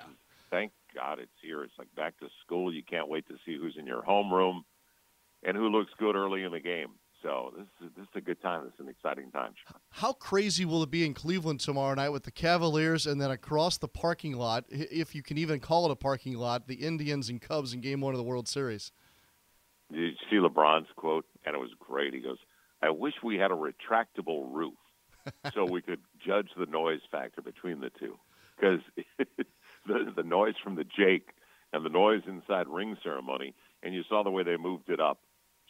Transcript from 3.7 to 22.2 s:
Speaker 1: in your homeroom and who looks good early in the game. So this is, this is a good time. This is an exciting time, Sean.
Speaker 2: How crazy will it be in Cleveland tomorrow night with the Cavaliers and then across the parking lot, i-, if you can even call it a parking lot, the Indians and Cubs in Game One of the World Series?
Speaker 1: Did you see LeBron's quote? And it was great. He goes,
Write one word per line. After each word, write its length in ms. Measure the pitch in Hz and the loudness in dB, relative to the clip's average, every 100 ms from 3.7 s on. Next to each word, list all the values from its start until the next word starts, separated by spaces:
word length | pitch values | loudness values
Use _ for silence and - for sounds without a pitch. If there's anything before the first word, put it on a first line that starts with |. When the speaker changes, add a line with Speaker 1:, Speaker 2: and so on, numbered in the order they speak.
| 78 | -10
Speaker 1:
in 80 | 69 | -8
your 160 | 60 | -4
homeroom 600 | 57 101 101 92 92 90 - _ _ _ _ _ _ _ | 2 2 4 4 4 0 -12 _ _ _ _ _ _ _
and 160 | 92 101 | -4 0
who 120 | 110 | 2
looks 220 | 107 98 - | 2 0 0
good 180 | 107 | 0
early 280 | 98 98 95 | 2 0 -2
in 80 | 92 | -4
the 80 | 85 | -6
game. 300 | 87 85 64 - _ _ | -4 -4 -6 -12 _ _
So 300 | 78 67 64 87 | -4 -4 -4 -12
this 100 | 101 _ | -18 _
is, 120 | 85 | -18
this 80 | 82 | -16
is 120 | 98 | -12
a 60 | 101 | -8
good 200 | 92 85 | -6 -4
time. 240 | 92 85 | -4 -4
This 80 | 65 | -6
is 60 | - | -14
an 80 | 69 | -16
exciting 420 | - 78 67 65 | -8 -6 -6 -6
time, 220 | 67 57 - | -6 -6 -10
Sean. 140 | - - _ | -20 -20 _
Speaker 2:
How 200 | - 226 | -4 -4
crazy 540 | - - 196 208 170 | -4 0 2 2 2
will 180 | 175 160 | 2 2
it 80 | 147 | 2
be 140 | 170 | 2
in 80 | 160 | 0
Cleveland 480 | 127 156 185 160 139 | 0 -2 0 0 -2
tomorrow 340 | - 139 135 | -2 0 0
night 140 | 135 143 | 2 0
with 140 | 139 | -2
the 80 | 123 | -6
Cavaliers 760 | - 170 175 165 156 160 165 151 | 0 4 4 4 4 4 2 2
and 120 | 143 | 0
then 120 | 139 | 0
across 460 | 127 - 151 175 - | -2 0 2 2 0
the 100 | 151 | -6
parking 460 | - 170 170 156 | -2 0 0 -4
lot, 320 | 123 117 117 - | -2 0 -2 -2
i-, 160 | 131 156 | -6 -4
if 240 | 160 170 | -4 -4
you 80 | 147 | -6
can 140 | - 147 | -6 -2
even 240 | 165 143 | 0 -2
call 240 | - 165 | 2 4
it 60 | 170 | 4
a 40 | |
parking 380 | 135 135 131 131 | 2 0 -2 -4
lot, 340 | 120 120 123 127 | -4 -2 -2 -4
the 80 | |
Indians 540 | 123 151 160 147 143 117 | -6 -4 -2 -2 -2 -2
and 120 | 120 | -8
Cubs 320 | - 156 131 | -4 -4 -2
in 60 | 123 | -6
Game 220 | 135 139 | -4 -2
One 120 | 135 | 0
of 40 | 127 | -2
the 60 | |
World 240 | 120 123 113 | -2 -4 -2
Series? 420 | 139 131 104 - - _ _ _ _ _ _ _ _ _ | -2 -2 -4 -10 -18 _ _ _ _ _ _ _ _ _
Speaker 1:
Did 100 | 78 | -2
you 120 | 85 - - | -2 -4 2
see 60 | |
LeBron's 540 | 104 85 78 76 80 78 - | 6 6 8 6 6 2 -4
quote? 280 | 80 80 - - | 0 0 -2 -10
And 100 | 78 | -6
it 40 | 73 | -6
was 120 | 62 - | -6 -12
great. 340 | - 67 71 | -6 -2 -2
He 60 | |
goes, 200 | 65 | -4